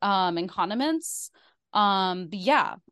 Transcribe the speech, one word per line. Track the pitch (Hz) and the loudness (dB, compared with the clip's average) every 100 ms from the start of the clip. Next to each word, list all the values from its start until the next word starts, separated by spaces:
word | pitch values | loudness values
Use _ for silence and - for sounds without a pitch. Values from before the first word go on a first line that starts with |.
um, | 202 196 185 170 | 0 2 2 0
and | 180 | -4
condiments. | - 175 220 285 320 - - - _ _ _ _ | -2 -2 -2 -2 -2 -4 -12 -14 _ _ _ _
Um, | - 208 190 185 180 175 | 2 4 4 0 -2 -6
but | 190 | -4
yeah, | 190 285 180 - _ | 2 2 2 -4 _